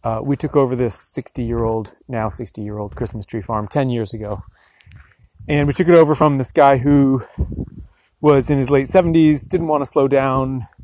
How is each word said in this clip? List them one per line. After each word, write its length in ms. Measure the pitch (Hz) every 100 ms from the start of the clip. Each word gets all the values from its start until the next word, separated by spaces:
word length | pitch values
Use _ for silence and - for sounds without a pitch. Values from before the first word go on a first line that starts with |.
uh, 160 | 120 110
we 140 | 139 139
took 220 | 147 147
over 180 | 135 123
this 240 | 123 -
sixty-year-old, 960 | - - - - 117 117 113 113 107 _ -
now 220 | 123 110
sixty-year-old 720 | - 113 - 104 104 104 -
Christmas 280 | 117 110 98
tree 160 | 113
farm 240 | 98 110 107
ten 240 | 147 131
years 240 | 120 107
ago. 300 | 110 107 98 - _ _ _ _ - _ _ _ _ -
And 180 | 147 143
we 80 |
took 140 | 135 170
it 80 | 170
over 200 | 151 151
from 220 | 151 139
this 140 | 127
guy 280 | - 139 139
who 440 | 135 143 139 131 - - - - - - - _ _ _
was 300 | 151 139 127
in 80 | 143
his 120 | 127
late 200 | 139 135
seventies, 580 | 190 170 165 156 147 -
didn't 200 | 185 160
want 120 | 151
to 60 | 139
slow 240 | - 139
down 580 | 135 135 131 131 131 107 _